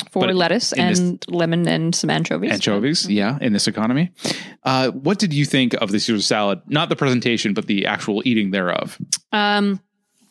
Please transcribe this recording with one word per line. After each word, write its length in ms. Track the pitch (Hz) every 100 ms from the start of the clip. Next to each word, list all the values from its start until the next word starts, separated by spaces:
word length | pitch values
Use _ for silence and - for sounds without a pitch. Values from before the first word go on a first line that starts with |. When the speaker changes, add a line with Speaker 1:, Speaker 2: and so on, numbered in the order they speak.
| -
Speaker 1:
For 120 | 196 185
Speaker 2:
but 80 |
Speaker 1:
lettuce 380 | 185 170 196 -
Speaker 2:
in 160 | - 180
this 120 | 180
Speaker 1:
and 260 | 180 175 -
lemon 400 | 175 165 165 170
and 260 | 160 165
some 160 | 170 151
anchovies. 400 | 160 165 156 196
Speaker 2:
Anchovies, 500 | 156 - 101 123 170
Speaker 1:
Mm-hmm. 80 | 92
Speaker 2:
yeah, 260 | 104 101 131
in 100 | 127
this 160 | 101 113
economy. 440 | 104 110 131 175 - - - - -
Uh, 280 | 131 131 131
what 280 | 110 139 202
did 140 | 202
you 100 | 143
think 300 | 143 139 123
of 180 | - 101
the 80 | 104
Caesar 220 | - 107
salad? 400 | - 113 101 95 -
Not 200 | 143 165
the 80 | 165
presentation, 580 | 143 123 120 113 110
but 140 | 101 95
the 200 | 101 95
actual 340 | 104 - 104
eating 280 | 127 110 101
thereof. 460 | 98 90 85 - - - - -
Speaker 1:
Um, 480 | 214 208 208 202 196 _ _ _ _ _